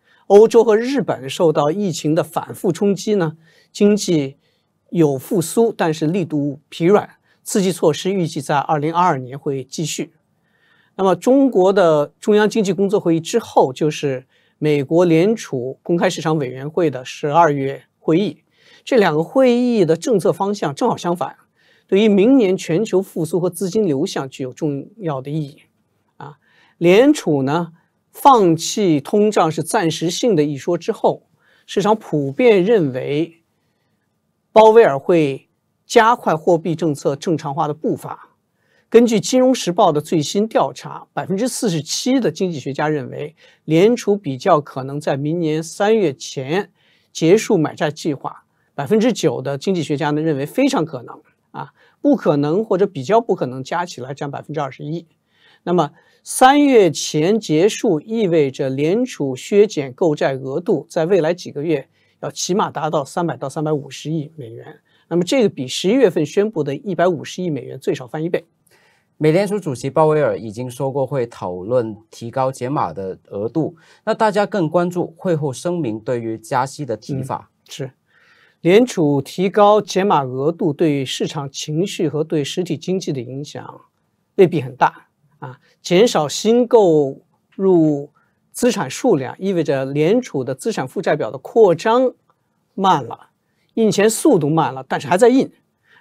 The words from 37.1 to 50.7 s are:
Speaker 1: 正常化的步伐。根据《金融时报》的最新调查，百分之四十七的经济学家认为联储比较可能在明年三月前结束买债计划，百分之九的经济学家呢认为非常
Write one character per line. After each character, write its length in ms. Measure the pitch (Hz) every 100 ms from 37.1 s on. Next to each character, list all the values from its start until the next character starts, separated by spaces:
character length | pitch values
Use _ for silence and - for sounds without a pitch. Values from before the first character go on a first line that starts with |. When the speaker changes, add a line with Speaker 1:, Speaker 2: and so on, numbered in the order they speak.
Speaker 1:
正 220 | 139 196 156
常 180 | 147
化 140 | 143 151
的 60 |
步 200 | 151 226
伐。 360 | 160 147 - - _ _ _ _ _ _
根 160 | 226
据 120 | 240 214
《金 200 | - 254
融 120 | 254
时 200 | 247 -
报》 180 | 180 190
的 80 | 147
最 220 | 147 170
新 240 | 139 202 220
调 260 | 247 143
查， 360 | 151 143 156 -
百 140 | - 135
分 100 | 190
之 120 | 247
四 200 | - 214
十 140 | 165
七 380 | - - 247 262
的 100 | 214
经 220 | 160 190
济 80 | 151
学 120 | 139
家 160 | 139 151
认 220 | 151 123
为 240 | 131 147 - _ _
联 320 | - 156 208 240
储 200 | - 202
比 220 | 151 131
较 220 | 196 156
可 240 | 143 135
能 160 | 135 143
在 160 | 165 139
明 240 | 147 175
年 200 | 156 156
三 380 | 165 - 208 226
月 160 | 170
前 560 | 127 - - 131 180 196 _ _ _ _
结 240 | - 160 214
束 220 | - 196
买 160 | 147
债 160 | - 156
计 240 | 147 151
划， 300 | 131 - - _ _ _ -
百 100 | 139
分 140 | 220
之 120 | 240
九 300 | 196 160 131
的 160 | 135 139
经 160 | -
济 80 | 185
学 140 | 147 143
家 160 | 151
呢 100 | 151
认 140 | 160 139
为 100 | 139
非 220 | -
常 160 | 269